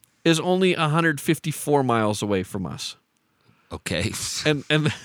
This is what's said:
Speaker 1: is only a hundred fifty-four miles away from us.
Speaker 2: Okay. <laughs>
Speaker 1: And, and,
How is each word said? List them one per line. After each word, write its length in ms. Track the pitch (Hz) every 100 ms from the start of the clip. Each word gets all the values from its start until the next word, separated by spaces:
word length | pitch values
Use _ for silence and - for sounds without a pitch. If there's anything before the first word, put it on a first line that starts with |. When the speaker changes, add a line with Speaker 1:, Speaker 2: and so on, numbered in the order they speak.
| _ _
Speaker 1:
is 140 | 165 160
only 360 | 180 185 185
a 140 | 170 156
hundred 300 | 160 165 143
fifty-four 640 | - 151 160 - 147 143
miles 380 | 127 113 107 104
away 220 | 104 98
from 240 | 92 98 82
us. 300 | - - - _ _ _ _ _ _ _
Speaker 2:
Okay. 420 | 87 - 82 101 101 -
<laughs> 180 | - 151
Speaker 1:
And, 180 | 147 -
and, 240 | 151 147 -